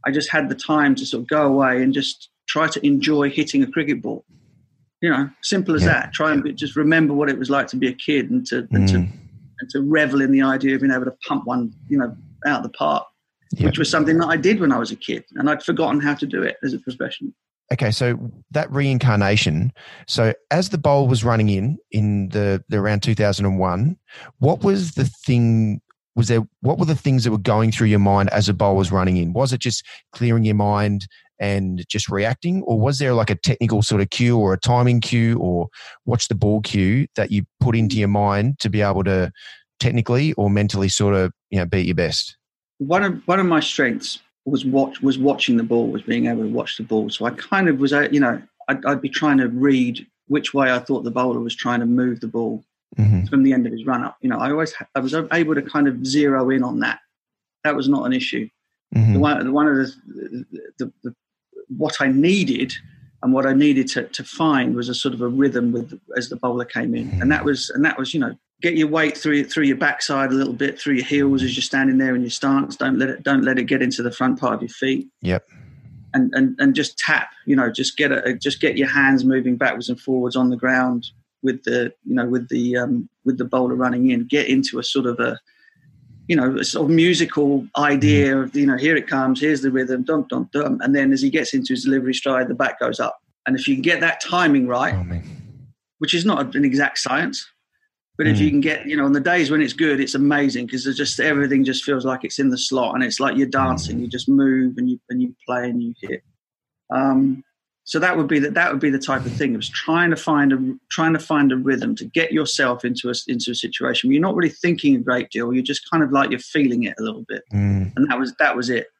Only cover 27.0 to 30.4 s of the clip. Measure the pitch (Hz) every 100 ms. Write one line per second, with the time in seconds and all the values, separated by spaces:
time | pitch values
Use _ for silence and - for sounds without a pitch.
27 | 143 131 113 107 98 107 113 - 110 104
28 | 98 98 98 104 101 92 101 98 90 95
29 | 92 92 85 95 135 127 123 - - -
30 | _ - 120 117